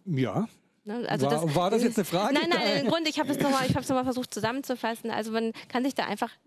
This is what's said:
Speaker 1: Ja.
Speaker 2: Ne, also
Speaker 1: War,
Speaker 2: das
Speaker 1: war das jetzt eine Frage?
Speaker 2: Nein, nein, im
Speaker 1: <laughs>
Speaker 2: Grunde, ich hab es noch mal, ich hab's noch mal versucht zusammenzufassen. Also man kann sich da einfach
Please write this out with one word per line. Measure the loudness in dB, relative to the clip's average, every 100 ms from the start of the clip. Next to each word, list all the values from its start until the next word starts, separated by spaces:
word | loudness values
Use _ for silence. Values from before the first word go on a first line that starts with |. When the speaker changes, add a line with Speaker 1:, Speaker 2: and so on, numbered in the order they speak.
| -4
Speaker 1:
Ja. | 0 2 0 -2 -8 _ _
Speaker 2:
Ne, | -10 -6 -2
also | 0 2
Speaker 1:
War, | 2 2
Speaker 2:
das | 2
Speaker 1:
war | 2
das | 4
jetzt | 2 2
eine | 0
Frage? | 0 2
Speaker 2:
Nein, | 2 2
nein, | 2 2 2 2
im |
Speaker 1:
<laughs> |
Speaker 2:
Grunde, | 2 0
ich | -2
hab | -2
es | 0
noch | 2
mal, | 2 2
ich | 0
hab's | 2
noch | 0
mal |
versucht | 0 -2 -4
zusammenzufassen. | -4 -2 -4 -4 -4 -4 -4 -4
Also | -4 -2
man | -2 -2 -6 -6
kann | -2
sich | -2
da | -2 -4
einfach | -2 -4 -8